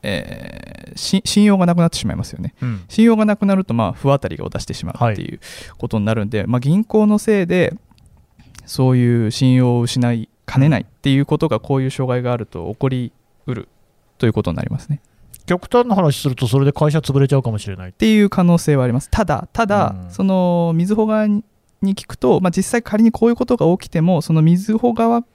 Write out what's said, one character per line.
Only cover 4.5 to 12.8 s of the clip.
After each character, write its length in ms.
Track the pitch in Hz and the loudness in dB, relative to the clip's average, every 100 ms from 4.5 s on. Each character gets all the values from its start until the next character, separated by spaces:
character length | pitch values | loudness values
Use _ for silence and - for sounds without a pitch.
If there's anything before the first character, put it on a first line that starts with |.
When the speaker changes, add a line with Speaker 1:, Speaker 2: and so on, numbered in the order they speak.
| - | -8
Speaker 1:
し 60 | - | -8
て 100 | - | -8
し 100 | - | -10
ま 60 | |
う 200 | - 120 | -2 -2
っ 20 | 104 | -2
て 60 | |
い 40 | - | -8
う 40 | |
Speaker 2:
は 40 | - | -12
い。 20 | - - - - | -16 -20 -20 -10
Speaker 1:
こ 100 | 117 | -4
と 120 | 110 | -2
に 60 | 104 | 0
な 80 | |
る 100 | 110 | -2
ん 60 | 101 | -2
で、 160 | 110 95 | -4 -2
ま 120 | 123 | -2
あ、 20 | |
銀 240 | 131 185 | 0 0
行 240 | 220 214 214 | 2 2 2
の 100 | 208 | 2
せ 240 | - 208 | 2 0
い 40 | 175 | 0
で、 260 | 180 156 - _ _ _ _ _ _ - - - | 0 0 -2 _ _ _ _ _ _ -20 -20 -12
そ 240 | - 131 | 0 2
う 60 | 127 | 4
い 300 | 120 120 110 | 2 2 0
う 40 | |
信 240 | - 131 127 | 0 2 4
用 220 | 123 120 | 4 2
を 40 | |
失 320 | 117 - 120 | 0 0 0
い 160 | 117 110 _ - | -2 -6 _ -4
か 140 | 131 | 2
ね 100 | 143 | 2
な 80 | 127 | 2
い 40 | |
っ 40 | - | -4
て 260 | _ 143 | _ 0
い 60 | 135 | 0
う 80 | 139 | 0
こ 140 | 151 | 0
と 80 | 160 | 0
が、 100 | 110 | -2
Speaker 2:
う 20 | |
ん。 40 | |
Speaker 1:
こ 120 | - 135 | -2 -2
う 60 | |
い 60 | 131 | -2
う 20 | |
障 180 | - 131 | -4 -4
害 140 | 123 | -2
が 120 | 123 | -2
あ 40 | 123 | -4
る 80 | 104 | -6
と 240 | 87 85 | -10 -10
起 60 | |
こ 140 | 110 | -4